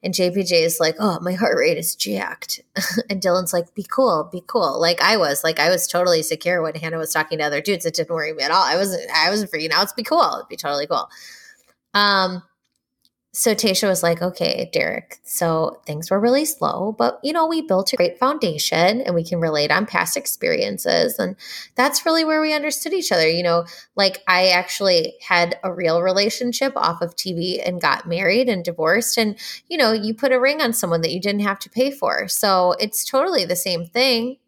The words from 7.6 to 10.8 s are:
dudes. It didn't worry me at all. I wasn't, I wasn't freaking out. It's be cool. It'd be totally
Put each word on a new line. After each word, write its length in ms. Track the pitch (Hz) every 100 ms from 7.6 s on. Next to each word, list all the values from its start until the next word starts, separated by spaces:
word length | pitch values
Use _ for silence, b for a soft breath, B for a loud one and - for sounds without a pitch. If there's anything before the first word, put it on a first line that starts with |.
dudes. 240 | 180 190
It 80 | 170
didn't 200 | 160 156
worry 180 | 165 151
me 120 | 156
at 60 | 139
all. 120 | 175
I 140 | 147 165
wasn't, 340 | 196 185 -
I 180 | 160 160
wasn't 220 | 208 202
freaking 200 | 156 160
out. 100 | 156
It's 80 | 202
be 100 | -
cool. 320 | 226 320 196 -
It'd 120 | -
be 80 | -
totally 300 | 147 143